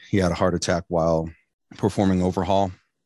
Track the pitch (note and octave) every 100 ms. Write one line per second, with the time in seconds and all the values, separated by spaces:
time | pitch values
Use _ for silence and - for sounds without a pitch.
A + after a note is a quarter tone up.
0 | - G2+ F2+ E2+ F#2 E2+ - E2+ - E2+
1 | D#2+ D#2+ E2 - _ _ _ - G#2+ -
2 | G2 F#2 F#2 F#2 F2+ G2 F#2+ F#2 _ _